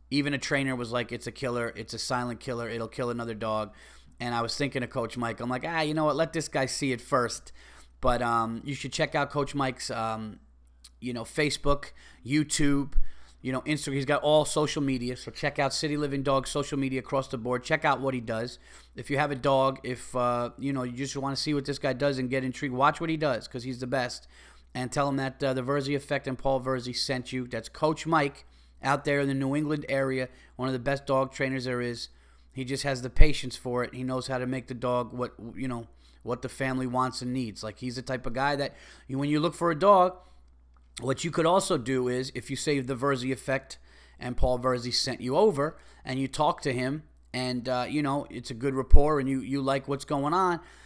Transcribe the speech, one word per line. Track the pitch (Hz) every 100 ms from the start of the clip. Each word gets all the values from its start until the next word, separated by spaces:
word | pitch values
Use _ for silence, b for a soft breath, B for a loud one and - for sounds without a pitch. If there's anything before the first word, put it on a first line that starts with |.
| -
Even | 139 143
a | 139
trainer | - 143 135
was | 127 117
like, | 120 117
"It's | 120 -
a |
killer. | - 127 120 117 -
It's | 110
a | 113
silent | - 123 123 113
killer. | - 120 117
It'll | 113 113
kill | - 123
another | 120 117
dog." | 107 110 110 104 B B B B -
And | 120
I | 120
was | 117 -
thinking | 143 131
of | 120
Coach | 135 113 123
Mike. | 117 110
I'm | 120
like, | 127
"Ah, | 143 165
you | 156
know | 156 151
what? | 143
Let | 160
this | 160 147
guy | 147 131
see | - 139
it | 120
first." | - 131 120 - - B B B B -
But, | 123 120
um, | 120 117 113 113
you | -
should | 139 135
check | - 151
out | 151 143
Coach | 151 139
Mike's, | 143 131 127 -
um, | 117 113 110 107 - - - - - - -
you | 123
know, | 120
Facebook, | 117 - 151 - 143 143 - B B B 117
YouTube, | 147 147 - 143 139 143 - b b b -
you | 127
know, | 131
Instagram. | 147 151 -
He's | 139
got | 135 147
all | 147 151
social | 143 156 147 160
media. | 139 131 120 123
So | -
check | - 147 139
out | 139
City | - 160 147
Living | 147 139
Dog | 135 135 127
social | 147 139 143
media | 135 131
across | - 139 135
the | 131
board. | 117 123
Check | - 156
out | 156 135
what | 135
he | 127
does. | 113 113 123 - B B B -
If | 113
you | 139
have | 147
a | 139
dog, | 143 135 135 135
if, | 117 123 - 127
uh, | 123 120 120 -
you | 139
know, | 139
you | 127
just | 123 135 139
wanna | 135 135
see | -
what | 147
this | 139 139
guy | 139
does | 123 143 131
and | 127
get | 135
intrigued, | 131 - 139
watch | 127 139 -
what | 165
he | 160
does | 151 117 -
'cause | 127
he's | 123 123
the | 127
best. | 131 123 - - B B B B
And | 123 127
tell | 147 139
him | 139
that, | 135 127
uh, | 139
the | 131
Verzi | 123 143 135
Effect | 143 - 139 139
and | 127
Paul | 139 135
Verzi | 127 127 120 120
sent | - 127 120
you. | 131 123
That's | 123 -
Coach | - 156 160 160
Mike | 165 143 - - b b -
out | 131 143
there | 147 143
in | 139
the |
New | 139 135
England | 143 147 151 -
area, | 135 135 131 127 B B -
one | 131
of |
the | 127
best | 120 139 -
dog | 135 131
trainers | - 135 131
there | 127 123
is. | 120 117 - b b b -
He | -
just | 127 135
has | 143 127
the | 123
patience | - 151 147 131 -
for | 131 123
it. | 120
He | 127
knows | 127 131 123
how | 127
to | 127
make | 131 123
the |
dog | 123 127 123 117
what, | 123 120 - 117
you | 104 131
know, | 120 117 b b b
what | 113 127
the | 123
family | - 135 131 127
wants | 127 127 120
and | 123
needs. | 127 120 95
Like, | 107 -
he's | 127
the | 120
type | 120 131 120
of |
guy | 117 139 143
that | 139 B B B -
you, | 135
when | 143
you | 151
look | 165
for | - 170
a | 156
dog, | 196 196 180 - b b - - - - - -
what | 120 131
you | 170
could | 165 160
also | 190 185 165
do | 117 131 123
is, | 127 131
if | 127 -
you | 131
say | - 143
the | 127 127
Verzi | 139 135 127
Effect | 127 - 135 - - b b b -
and | 123 120
Paul | 127 123
Verzi | 127 123 120
sent | 120 135 123
you | 123 143
over, | 214 143 147 - B B
and | - 131
you | 135
talk | - 147 -
to | 143
him, | 123 127 156 - - -
and, | 123 127 123 117
uh, | 127 117
you | 143
know, | 143 143 -
it's | 123 120
a |
good | 117 139
rapport, | 131 131 147 151 151
and | 135
you, | 135
you | 107 139
like | 135 135 139
what's | 139
going | - 143 143
on, | 175 185 165 B B